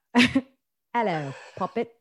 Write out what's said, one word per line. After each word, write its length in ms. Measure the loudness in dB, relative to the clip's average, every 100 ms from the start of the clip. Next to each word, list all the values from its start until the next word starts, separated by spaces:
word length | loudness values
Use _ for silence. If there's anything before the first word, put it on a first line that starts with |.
| _
<laughs> 800 | 4 4 2 -4 _ _ _ _
Hello, 420 | -2 -2 -2 -6 -10 -16 -8
puppet. 380 | -6 -4 -8 -10